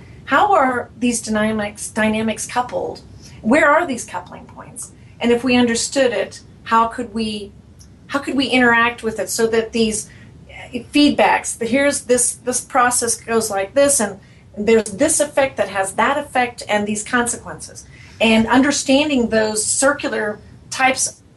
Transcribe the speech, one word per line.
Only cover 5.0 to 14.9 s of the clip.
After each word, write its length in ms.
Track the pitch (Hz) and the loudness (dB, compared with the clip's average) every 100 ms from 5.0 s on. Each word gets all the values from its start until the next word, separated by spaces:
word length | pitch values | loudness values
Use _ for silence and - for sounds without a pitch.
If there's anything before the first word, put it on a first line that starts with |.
| - - | -20 -4
And 100 | 233 | 0
if 140 | 240 | 2
we 100 | 262 | 2
understood 580 | 247 240 226 - 277 247 | 2 2 0 -2 0 0
it, 280 | 196 - - - - | 0 -6 -10 -20 -16
how 240 | - 233 226 | 0 2 2
could 260 | 240 214 | -2 -8
we, 380 | 220 220 208 202 - - - - - - | -6 -6 -6 -10 -18 -20 -20 -20 -20 -8
how 100 | 277 | -6
could 180 | 311 269 | -4 -2
we 100 | 262 | 0
interact 580 | 254 240 233 233 240 | 2 4 4 2 -2
with 160 | 226 220 | -6 -6
it 80 | 185 | -4
so 180 | - 226 | -2 0
that 240 | 226 220 | 0 0
these 380 | 233 220 214 - - - - - - - | 0 0 -2 -8 -16 -20 -20 -20 -20 -12
feedbacks, 840 | 247 - 294 294 214 196 - - - | -12 -2 4 4 4 2 2 -2 -6
the, 80 | 226 | -2
here's 360 | 269 285 277 | 2 2 0
this, 320 | - 247 - | 0 0 0
this 260 | - 247 247 | -4 -6 -6
process 540 | - 269 247 240 233 - | -2 0 2 0 -2 -4
goes 300 | - 226 220 | -2 -2 0
like 240 | 196 196 | -4 -2
this, 260 | 277 285 277 | 2 4 2
and 180 | 202 190 - - - - | -2 -6 -18 -20 -16 -4
there's 260 | 208 220 | 2 2
this 360 | 208 | 2